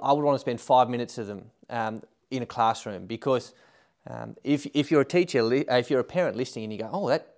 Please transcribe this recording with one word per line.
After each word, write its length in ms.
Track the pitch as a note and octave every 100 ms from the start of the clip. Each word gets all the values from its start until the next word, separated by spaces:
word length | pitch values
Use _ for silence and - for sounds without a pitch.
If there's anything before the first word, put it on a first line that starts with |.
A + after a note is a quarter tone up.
I 120 | C3
would 100 | D3
want 120 | D3 C#3
to 40 |
spend 220 | - A#2
five 280 | - B2+ B2
minutes 280 | A#2+ A#2+ -
of 100 | G#2
them, 220 | G2 A#2 _ _
um, 340 | A#2+ A2 A2 - _ _
in 140 | C3
a 20 | A#2
classroom, 640 | - A2+ A2+ A2+ F#2+ F#2
because, 460 | A#2 C#3+ B2+ - _ _ _ _ _ -
um, 280 | - A2+ -
if, 220 | - C#3+ C#3
if 180 | D3 C#3+
you're 100 | D3+
a 40 | C3+
teacher, 360 | F3 F3+ B2+
li-, 220 | A2+ C3 -
uh, 100 | B2
if 120 | A#2+
you're 100 | C3
a 60 | A#2+
parent 320 | F3+ D#3+ A2
listening 280 | C3 A#2+ A2
and 80 |
you 60 | G#2
go, 100 | A2
"Oh, 160 | E3+ A#2
that, 260 | D#3 -